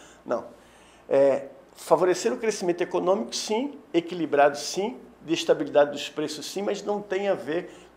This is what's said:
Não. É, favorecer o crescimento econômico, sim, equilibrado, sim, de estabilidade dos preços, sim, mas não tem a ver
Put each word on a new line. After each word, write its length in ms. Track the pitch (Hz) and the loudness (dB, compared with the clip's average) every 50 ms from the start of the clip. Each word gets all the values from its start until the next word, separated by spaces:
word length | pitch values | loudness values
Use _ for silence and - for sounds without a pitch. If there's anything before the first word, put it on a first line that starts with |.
| - - - - - | -20 -20 -20 -14 -6
Não. 200 | - 123 104 - - - - - - - - - - - - - - | -4 -4 -4 -4 -8 -16 -20 -20 -20 -20 -20 -20 -20 -20 -16 -4 2
É, 380 | - 135 139 139 131 - - - - - - - - | 4 6 6 6 4 2 -2 -6 -14 -20 -20 -20 -20
favorecer 580 | - - - 165 151 180 185 175 - - 226 | -16 0 2 4 4 6 4 2 2 0 -2
o 60 | 240 | -2
crescimento 440 | - 226 220 208 - 190 175 170 175 | -2 -2 -2 -2 0 0 -2 0 0
econômico, 540 | 175 - - 175 175 175 196 220 233 - - | -2 -2 -2 0 2 2 2 0 0 -4 -6
sim, 420 | - - - 214 226 277 285 - - - - - | -6 -4 -2 -2 -2 -2 -4 -8 -12 -10 -2 -2
equilibrado, 640 | 170 165 170 180 175 160 135 139 143 143 151 143 | -2 -2 -2 -4 -6 -2 2 4 6 6 6 4
sim, 420 | - - - - 175 202 240 262 - - - - - - | 0 -6 -6 -4 -4 -4 -4 -6 -10 -14 -20 -20 -16 -6
de 80 | 147 165 | -4 -4
estabilidade 580 | 160 - - 160 151 151 139 131 143 147 143 | 0 2 2 2 2 0 2 4 4 4 4
dos 180 | 143 135 - - | 0 -4 -10 -8
preços, 360 | - 151 151 143 - 143 - | -6 -6 -6 -6 -6 -8 -12
sim, 160 | - - 196 | -10 -8 -6
mas 200 | 202 208 202 196 - | -4 -4 -4 -4 -4
não 180 | 202 208 202 | -4 -4 -4
tem 260 | - - 190 190 202 | -4 -4 -4 -2 0
a 60 | 196 185 | 0 -2
ver 360 | - 120 135 156 175 175 - - - - - - | -2 -2 -4 -4 -4 -6 -8 -12 -20 -20 -18 -8